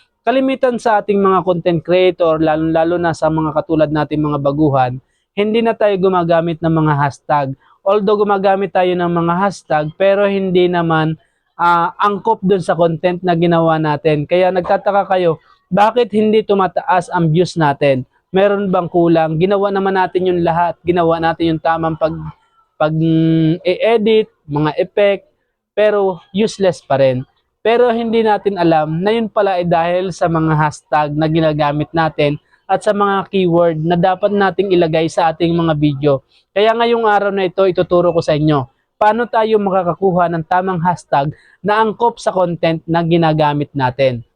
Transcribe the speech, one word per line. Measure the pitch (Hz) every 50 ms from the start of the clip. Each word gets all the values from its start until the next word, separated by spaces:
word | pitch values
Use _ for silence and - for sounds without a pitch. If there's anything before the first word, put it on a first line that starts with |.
| _ _ _ _ _
Kalimitan | 226 254 269 262 262 262 - - 254 240 214
sa | - 240 214 208 208
ating | - 202 202
mga | 196 190 190 180 175
content | 185 180 170 - 180 170 156 -
creator, | 170 175 185 185 185 175 - 175 160 156 160
lalo-lalo | 160 156 156 160 160 165 160 160 165 170 175
na | 175 175 165
sa | 151 - 160 156
mga | 160 160 156 151
katulad | 143 151 147 - 160 156 151 147
nating | 151 151 147 - 151 151 151
mga | 147 147 143
baguhan, | 139 139 143 151 156 143 135 135 127 123 127 131 - _ _ _ _ _ _
hindi | 196 208 220 214 233
na | 226 226 220
tayo | - 220 208 202 185
gumagamit | 185 190 185 180 170 165 170 165 165 170 165 - 165
ng | 160
mga | 160 160 156 156 147
hashtag. | 139 147 139 - - _ - 151 147 143 135 135 - _ _ _ _ _
Although | 196 202 214 196 214 208 202 208
gumagamit | 208 202 196 190 196 196 196 196 180
tayo | - 190 185 185
ng | 180 180 175 175 175 170
mga | 165 170 175
hashtag, | 180 202 202 170 - - - 156 151 151 156 - -
pero | 190 196 196 202 202
hindi | 202 196 196 190 185 175 180 180
naman, | 175 180 175 165 165 160 160 156 160 160 - _ _ _ _ _ _ _ -
ah, | 170 175 170 170 170 180 - -
angkop | 202 208 202 180 - 226 220 214
dun | 190 185 202 190 160
sa | -
content | 170 160 175 165 165 156 - 180 180 180
na | 180 180 175
ginawa | 165 175 170 170 165 165 165 160
natin. | 160 156 151 147 147 - 160 151 147 143
Kaya | - 175 180 185 180
nagtataka | 190 185 175 - 196 190 - 208 196 202 190 190
kayo, | 190 185 180 165 160 - _ _ _ _ _ _
bakit | 180 196 208 226 226 247 247 190 208
hindi | 214 214 214 214 220
tumataas | 208 - 202 196 185 170 - - - - 180 180 170 -
ang | 175 180 170 156
views | 151 180 180 - - 170
natin? | 156 143 139 - 147 143 135 127 123 - _ _ _ _ 180
Meron | 190 202 202 202 196 202 190
bang | 180 185 175 156
kulang? | - 175 170 170 165 165 160 160 160 156
Ginawa | 185 190 208 196 202 202
naman | 196 196 190 196 190
natin | 185 185 180 - 180 185 185
yung | 180 175 165
lahat. | 165 160 170 175 170 - - -
Ginawa | 175 175 180 170 165 165 165
natin | 165 165 160 - 165 165 160
yung | 156
tamang | - 165 165 165 165 160 160
pag, | - 160 160 165 160 156 156 - _ _ _ _ _ _ _ _
pag, | - 151 156
mm, | 156 160 160 165 160 160 160 160 160 160 160 156 170 175 -
i-edit, | 180 180 - 196 220 233 226 202 220 220 220 214 - _ _ _
mga | 147 143 147 156 151 -
effect, | 165 180 - _ 208 202 202 196 185 - _ _ _ _ _ _ _ _ _
pero | _ 202 214 214 208 202 196 190 180 160 - _ -
useless | 190 226 - - - 190 180 165 - -
pa | - 139 135
rin. | 135 131 127 127 135 - _ _ _ _ _ _ -
Pero | 214 233 240 247 240
hindi | 226 233 233 226 220 226
natin | 220 220 208 196 - 202 202 175
alam | 170 165 165 156 156 156 160 170
na | 185 208 226
yun | 233 226 202
pala | - 220 202 196 185
ay | 180 180
dahil | 170 175 165 170 175 175 185 190 185
sa | 160 - 185 165
mga | 165 160 160 160
hashtag | 156 151 156 151 - - _ _ 160 151 151 147 147
na | 151 160 156
ginagamit | 160 165 160 156 151 151 151 147 147 151 147 - -
natin | 165 160 156 - - 147 147 151 - - _ _ _ _ -
at | 190 185 -
sa | 214
mga | 196 202 202 196 196 190 165 -
keyword | - 190 185 175 165 175 175 170 160 156
na | 156 170 175
dapat | 175 175 185 180 180 208 202 208
nating | 202 196 185 180 - 196 196 185
ilagay | 175 170 160 156 160 165 156
sa | - 190 170 160
ating | 160 - 175 170 170
mga | 170 165 165 156 147
video. | 151 151 139 135 147 147 135 131 - _ _ _ _ _
Kaya | _ 196 214 226 226
ngayong | 233 233 233 233 233 226 208
araw | 208 202 202 202
na | 196 196 185 175
ito, | - 190 190
ituturo | 190 170 185 180 - 180 175 170 175
ko | 165 165
sa | 156 - 156
inyo | 147 151 156 151 135 127 - _ _ _ _ _ _
paano | 214 214 214 233 240 226
tayo | - 226 220 220 220 208
makakakuha | 202 190 185 190 175 175 160 - 196 196 170 180 175 165 175
ng | 165 160
tamang | - 180 185 185 190 185 165
hashtag | 160 180 175 - - _ 156 143 139 151 - - _ _ _ _ -
na | 202 208 220
angkop | 220 220 190 - 240 240 233 -
sa | - 220 185
content | 185 180 175 165 - - 165 165 160 -
na | 165 160 170
ginagamit | 170 160 170 170 165 160 156 156 151 147 147 147 147 -
natin | - 139 131 127 - - 135 131 120 117 - _ _